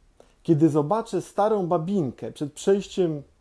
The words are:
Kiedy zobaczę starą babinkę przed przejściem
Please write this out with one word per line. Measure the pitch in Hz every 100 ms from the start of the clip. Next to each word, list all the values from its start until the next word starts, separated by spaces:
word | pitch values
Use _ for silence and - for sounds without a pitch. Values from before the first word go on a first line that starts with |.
| _ _ _ _
Kiedy | - 156 160
zobaczę | 147 147 214 220 180
starą | - - 208 214 175
babinkę | 175 160 202 135 - 113
przed | - 147
przejściem | - - 196 190 - 175 151 - _